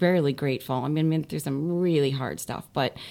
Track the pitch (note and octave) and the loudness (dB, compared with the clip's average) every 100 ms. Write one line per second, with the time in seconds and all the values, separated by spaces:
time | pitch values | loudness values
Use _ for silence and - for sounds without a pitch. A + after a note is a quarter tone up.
0 | F3 F3+ C#3+ C3+ C#3+ B2+ - B2+ C3 D3+ | 2 4 2 0 -2 -2 -2 -2 0 2
1 | D#3+ D#3+ C#3+ D3+ D3 C#3 D#3+ F3 F3+ D#3+ | 2 2 -2 -6 -4 -4 -2 0 2 4
2 | C#3 C3+ B2+ D2 - - - - C3 - | 2 0 -4 -6 -8 -10 -6 -2 -2 -4
3 | - | -14